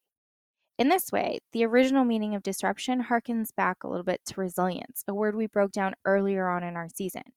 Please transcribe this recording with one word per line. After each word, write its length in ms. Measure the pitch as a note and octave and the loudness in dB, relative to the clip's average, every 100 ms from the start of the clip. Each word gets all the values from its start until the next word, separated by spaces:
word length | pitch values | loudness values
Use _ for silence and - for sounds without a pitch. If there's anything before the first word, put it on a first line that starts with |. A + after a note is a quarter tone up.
| _ _ _ _ _ _ _ - | _ _ _ _ _ _ _ 0
In 80 | B3+ | 2
this 240 | F4+ - | 2 0
way, 280 | G3+ - - - | -2 -2 -4 -4
the 140 | A3+ A3+ | 0 4
original 400 | A#3+ C4 C4+ B3 | 6 6 4 2
meaning 280 | A3 G#3+ | 2 -2
of 80 | G3+ | -4
disruption 640 | G3 G3 F#3+ - - B3+ | -4 -2 -2 -2 -2 -2
harkens 500 | A#3 A#3 A#3 A#3 A3 | 0 0 0 -4 -4
back 300 | - F#3 F#3 | -2 -2 -2
a 40 | - | -4
little 160 | F#3 F3+ | -4 -2
bit 160 | - - | -4 -6
to 120 | - | -6
resilience, 640 | F#3 F3+ F#3 F3 - - - | -4 0 -2 -2 -10 -12 -6
a 60 | |
word 220 | G3+ G#3+ G#3+ | -2 0 0
we 100 | A3 | 0
broke 280 | G#3 G3+ | 2 0
down 200 | G#3 F#3+ - - | 0 -2 -2 2
earlier 420 | G3 G3 F#3+ F#3 | 4 4 2 0
on 160 | F3 | -2
in 140 | F3 E3+ | -4 -8
our 100 | E3+ | -8
season. 360 | - F#3 - - | -8 -8 -8 -14